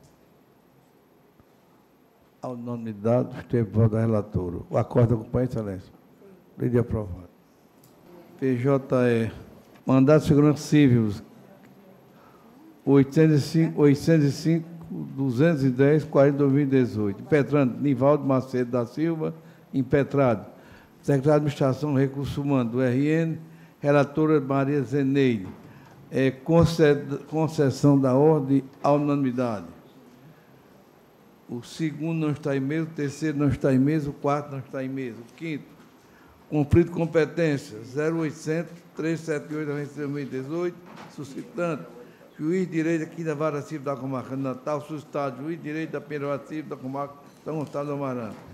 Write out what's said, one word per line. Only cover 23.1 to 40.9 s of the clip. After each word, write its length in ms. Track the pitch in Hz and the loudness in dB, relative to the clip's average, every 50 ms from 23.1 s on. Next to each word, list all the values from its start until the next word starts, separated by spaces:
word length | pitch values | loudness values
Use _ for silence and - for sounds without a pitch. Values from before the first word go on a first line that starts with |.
| 156 165 165 165 160 160 - - - - - - _ - | 0 0 0 -2 -4 -8 -12 -20 -20 -20 -20 -20 _ -4
relatora 600 | - 143 143 143 139 143 - 156 156 156 156 147 | 0 2 4 4 4 2 0 0 2 4 4 2
Maria 400 | 131 131 135 139 139 135 147 143 | 2 0 0 0 0 0 0 -2
Zeneide. 640 | 127 110 131 147 139 135 139 143 135 127 117 101 92 92 - - - - - - - - - - - - | -2 -2 -2 0 0 2 2 4 4 4 2 0 -4 -8 -14 -18 -20 -20 -20 -20 -20 -20 -20 -20 -14 -6
É, 200 | - 131 135 131 | -2 0 0 0
conced-, 880 | 131 - - - 165 170 165 165 - - 160 147 147 - 135 135 139 - - | -2 -4 -2 2 4 6 6 4 4 4 6 6 6 4 0 -6 -8 -10 -8
concessão 720 | - 151 156 160 143 151 - 143 131 - - - 143 143 139 | -6 -4 -2 -2 -2 0 2 0 0 2 2 4 4 6 6
da 160 | 135 127 127 | 4 4 4
ordem 480 | 135 147 160 160 151 135 131 139 139 135 - - - - | 6 6 6 4 4 2 2 0 0 0 -2 -12 -2 0
à 80 | 143 | 2
unanimidade. 720 | 143 147 147 147 143 143 139 127 117 127 123 120 110 95 85 82 82 - - - - - - - - - - - - _ _ _ _ _ _ _ _ _ _ _ _ _ _ _ _ _ _ _ _ _ _ | 2 2 2 0 0 0 0 -2 -2 -2 -2 -2 -4 -6 -10 -14 -20 -20 -20 -20 -20 -20 -20 -20 -20 -20 -20 -20 -20 _ _ _ _ _ _ _ _ _ _ _ _ _ _ _ _ _ _ _ _ _ _
O 160 | - 123 120 - | -12 -12 -12 -12
segundo 560 | - - - 160 156 156 147 156 165 165 160 | -12 -8 -6 -6 -6 -4 -6 -6 -4 -2 -2
não 120 | 156 151 | -2 -2
está 240 | 143 143 - 147 139 | -4 -4 -4 -4 -2
em 40 | 135 | -2
mesa, 240 | 135 135 151 165 160 | -2 -2 -4 -4 -4
o 100 | 160 160 | -6 -6
terceiro 440 | - 147 139 - - 156 156 143 | -6 -6 -6 -6 -4 -4 -4 0
não 100 | 143 147 | 0 0
está 260 | 139 - - - 143 131 | 0 0 0 0 2 4
em 60 | 127 | 4
mesa, 300 | 135 143 156 156 139 143 | 4 2 2 0 -2 -4
o 40 | 139 | -8
quarto 380 | - - 143 143 151 143 143 | -4 -2 -2 -2 -2 -4 -8
não 80 | 135 135 | -12 -12
está 240 | - - 139 135 131 | -12 -10 -10 -8 -8
em 60 | 131 | -8
mesa, 280 | 135 135 131 120 110 110 | -8 -8 -8 -8 -10 -14
o 140 | 117 113 - | -18 -20 -16
quinto. 300 | - 165 165 151 131 - - - - - - _ _ _ _ _ _ _ - _ _ _ - | -12 -10 -8 -8 -8 -10 -16 -20 -20 -20 -20 _ _ _ _ _ _ _ -20 _ _ _ -4
Conflito 380 | 151 151 139 143 - 170 175 | -2 -2 0 4 4 4 4
de 60 | 170 - | 2 0
competência, 840 | 170 170 160 160 165 151 127 - 175 165 156 143 131 - - 107 107 113 | -4 -4 0 2 2 2 2 0 0 0 0 0 -2 -6 -10 -16 -16 -14
zero 360 | 110 120 147 151 160 165 165 | -8 -4 -2 -2 -2 -2 -2
oitocentos, 540 | 160 147 156 - - 156 156 170 170 165 - - - - - | -4 -4 -6 -6 -6 -4 -4 -4 -4 -8 -12 -20 -20 -18 -10
três 240 | - 151 165 165 156 | -6 -4 -4 -4 -4
sete 340 | 165 165 151 147 131 - 151 | -4 -6 -6 -6 -6 -8 -8
oito, 140 | 151 156 | -6 -4
dois 280 | 147 143 147 143 127 - | -4 -6 -6 -8 -8 -8
mil 240 | 147 147 139 143 147 | -8 -6 -6 -6 -6
e 60 | 139 | -6
dezoito, 520 | 120 127 131 131 139 160 170 175 175 175 - - - | -6 -8 -8 -8 -6 -6 -4 -4 -6 -6 -10 -20 -20